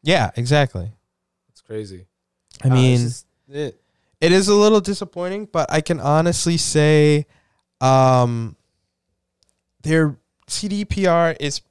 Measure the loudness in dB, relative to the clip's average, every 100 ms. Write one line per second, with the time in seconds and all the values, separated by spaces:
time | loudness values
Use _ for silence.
0 | 0 0 0 -4 0 0 0 -4 -12 -16
1 | _ _ _ _ _ _ _ -12 -12 -16
2 | -20 _ _ _ _ -6 -2 2 2 2
3 | -2 -8 _ _ _ -10 -10 -12 _ _
4 | _ _ 2 2 2 2 4 2 0 -8
5 | -10 -10 -8 -8 -6 -4 -2 -4 -4 -4
6 | 0 0 0 -2 -2 -2 -2 0 4 4
7 | 4 2 -2 _ _ _ _ _ 2 4
8 | 4 4 2 -2 -6 -12 _ _ _ _
9 | _ _ _ _ _ _ _ _ -2 0
10 | 0 -4 _ _ _ -10 -6 -6 -6 -2
11 | 0 2 0 -2 -8 -8 _